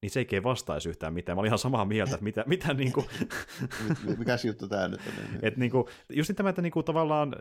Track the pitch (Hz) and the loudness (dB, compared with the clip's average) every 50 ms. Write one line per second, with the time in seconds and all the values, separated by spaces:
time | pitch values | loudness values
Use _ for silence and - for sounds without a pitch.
0 | - 101 - 127 123 - - 98 90 123 131 87 - - 80 76 - 85 80 - | -6 -2 -2 -2 0 2 0 2 2 2 0 0 0 -2 -2 -2 -2 -4 -6 -4
1 | - 80 80 87 87 - 87 92 101 110 117 104 - 127 135 117 101 95 104 110 | -4 -4 -4 -4 -2 -2 -2 0 2 4 4 4 2 2 2 2 2 2 2 2
2 | 101 - - 82 95 104 110 - 107 - 170 185 - 156 143 131 135 127 - - | 2 2 0 -2 -2 -2 -2 -2 0 0 0 0 2 0 0 2 2 2 2 0
3 | 131 - - - - - - - - - - - 131 127 - - 110 107 165 - | 0 -2 -2 -4 -4 -4 -4 -8 -8 -10 -8 -8 -8 -6 -6 -4 0 0 0 0
4 | - - 165 - 117 120 123 120 - 117 107 110 - 98 104 101 95 90 95 - | 0 -4 -2 0 2 2 2 2 2 -2 -2 -2 -4 -4 0 0 0 0 -2 -4
5 | - - - 98 104 104 110 113 - 110 107 127 123 120 117 131 120 - - - | -6 -8 -8 -8 -8 -8 -6 0 0 0 2 2 0 2 4 2 2 2 -4 -20
6 | - _ - 139 151 - 202 - 202 196 180 185 175 175 156 165 156 - 160 160 | -16 _ 0 0 0 0 2 2 2 2 2 2 0 0 0 0 0 2 2 2
7 | 160 151 151 151 147 143 123 - | 4 4 4 4 2 2 0 -6